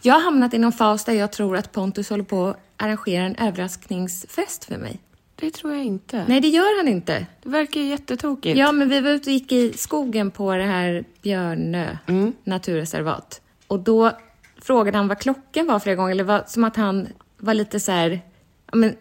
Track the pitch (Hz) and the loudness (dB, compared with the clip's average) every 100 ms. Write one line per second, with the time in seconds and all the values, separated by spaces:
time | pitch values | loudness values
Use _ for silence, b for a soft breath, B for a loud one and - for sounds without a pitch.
0 | 240 302 359 285 247 233 233 226 220 214 | 6 6 6 4 4 2 2 4 2 2
1 | - 220 208 - 202 185 202 - 190 196 | 0 0 0 -2 -2 -2 -4 -4 -4 -4
2 | 202 208 196 196 185 - _ - 214 220 | -4 -6 -4 -2 -2 -4 _ -6 -4 -4
3 | 214 175 185 - 220 185 185 - - 180 | -2 -2 -2 -2 -4 -4 -8 -10 -8 -6
4 | 180 - - - 403 - - - - 180 | -6 -8 -8 -6 -6 -10 -12 -10 -10 -12
5 | _ _ _ - 311 - 302 294 254 190 | _ _ _ -8 -8 -6 -6 -4 -4 -6
6 | - 240 175 262 302 320 392 415 311 185 | -6 -4 2 2 4 4 4 2 2 0
7 | - 165 175 _ 247 294 294 302 285 285 | -2 -4 -6 _ -4 -2 -2 -4 -4 -4
8 | - 247 302 277 170 269 285 294 277 277 | -6 -6 -4 -4 0 4 4 4 2 2
9 | 269 294 277 269 262 247 240 - - 311 | 2 0 0 -2 2 2 2 -2 -4 -4
10 | 269 220 196 - 196 185 196 185 175 175 | -2 -2 -2 -2 -2 0 0 0 0 -2
11 | - _ 202 190 175 165 165 175 156 156 | -6 _ -4 -2 -2 -2 -2 -2 -4 -6
12 | - 185 214 - - 185 185 165 160 160 | -2 2 2 -2 -6 -4 -2 -4 -2 -4
13 | 156 - - - _ _ - 196 185 220 | -4 -6 -10 -20 _ _ -6 -2 2 4
14 | 226 - - _ _ - - 254 202 208 | 4 0 -10 _ _ -10 0 2 4 2
15 | 202 202 262 269 - 302 330 208 202 185 | 0 -2 -2 -4 -4 -2 0 0 0 0
16 | 185 185 190 208 - - 226 226 202 190 | 0 0 2 0 0 0 0 2 0 0
17 | 180 - _ _ 202 220 208 208 202 180 | -4 -12 _ _ -2 0 0 -2 0 0
18 | 165 175 - b b b - 226 220 - | 0 -2 -8 b b b -2 2 2 0